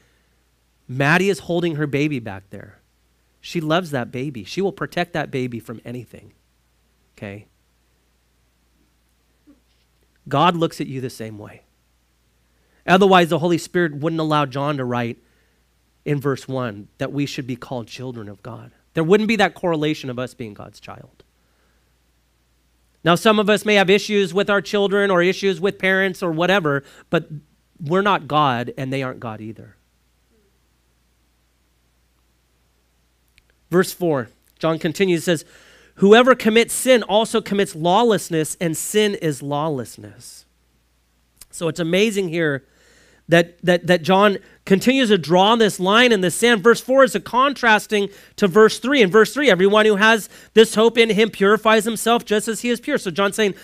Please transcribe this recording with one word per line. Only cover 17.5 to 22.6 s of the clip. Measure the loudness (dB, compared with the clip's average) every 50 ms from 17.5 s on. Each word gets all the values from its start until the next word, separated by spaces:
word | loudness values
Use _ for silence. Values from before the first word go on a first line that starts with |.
| -10
called | -10 -10 -10 -10 -10 -10
children | -12 -14 -14 -14 -12 -12 -12 -14 -16
of | -16 -18 -18
God. | -18 -18 -18 -20 -20 -20 _ _ _ _
There | -4 2
wouldn't | 2 2 2 2 0
be | 0
that | 0 0 0 -2
correlation | -4 -4 -4 -4 -2 -2 -4 -4 -4 -8 -10
of | -10 -8
us | -10 -10 -12
being | -14 -14 -14 -14
God's | -16 -18 -20 -20 -20
child. | -20 -20 -20 -20 -20 -20 _ _ _ _ _ _ _ _ _ _ _ _ _ _ _ _ _ _ _ _ _ _ _ _ _ _ _ _ _ _